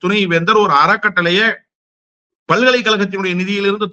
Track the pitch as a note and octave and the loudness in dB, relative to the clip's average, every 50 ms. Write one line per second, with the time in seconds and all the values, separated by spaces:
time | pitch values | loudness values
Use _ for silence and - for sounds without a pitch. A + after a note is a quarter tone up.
0 | F3+ F#3 G#3 G#3 G3 F3 E3+ E3 E3+ G3 A3 G#3+ G#3 F3+ D3 C#3+ D3+ F3+ G#3+ G#3+ | -4 -2 0 0 0 0 0 -2 0 2 2 2 2 2 2 2 4 2 2 0
1 | - G#3+ - F3+ E3+ E3+ F3 G3+ A3 A3+ - - _ _ _ _ _ _ _ _ | 0 -2 -2 0 0 0 0 0 0 0 -2 -6 _ _ _ _ _ _ _ _
2 | _ _ _ _ _ _ _ _ _ - E3 G#3+ B3 B3+ B3+ B3 G3+ A3 A3 G3 | _ _ _ _ _ _ _ _ _ -2 0 2 2 2 2 2 0 0 0 0
3 | G3+ F#3+ G3 F#3+ F#3+ F#3 F3 F3+ F#3 F#3+ G3+ G3+ G3 G3 G3+ G#3+ G#3+ F3+ | -2 -4 -4 -6 -4 -4 -2 -2 -2 -2 -4 -2 -2 -2 -2 -2 -6 -6